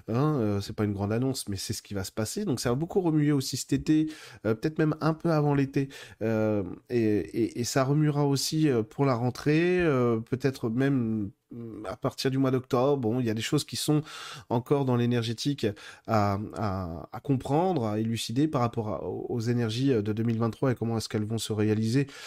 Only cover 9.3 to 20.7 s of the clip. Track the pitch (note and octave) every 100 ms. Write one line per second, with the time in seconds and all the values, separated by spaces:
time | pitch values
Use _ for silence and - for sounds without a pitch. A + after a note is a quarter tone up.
9.3 | - C#3+ D#3 F3 F3+ E3 C3 A#2+ A2+ A2+
10.3 | B2 C3+ C3 A#2 A#2 C#3 C3+ A2+ A2 G2+
11.3 | - - A#2+ A#2 G2+ G#2 G2+ C3 - C3+
12.3 | C3 C3+ B2+ - B2 C3+ C#3+ A2 B2+ A#2
13.3 | A2 - D3 - - - D3+ D3 - -
14.3 | - - A#2+ - C#3+ C3 A#2+ A#2+ A#2+ A2+
15.3 | A2+ C#3+ C#3 G#2 - - - - A2 G2+
16.3 | G2 G#2+ - G#2+ F#2+ F2 E2 - - -
17.3 | C3 - D3 F#3 E3 A2 G#2+ A2+ A2+ -
18.3 | A#2+ D#3 C#3+ A#2 A#2 G#2+ D#2 F2 A2+ -
19.3 | A#2+ A2+ A#2+ A2+ A#2 C3+ A#2 G2+ A2 A#2
20.3 | A2+ A2+ - C3+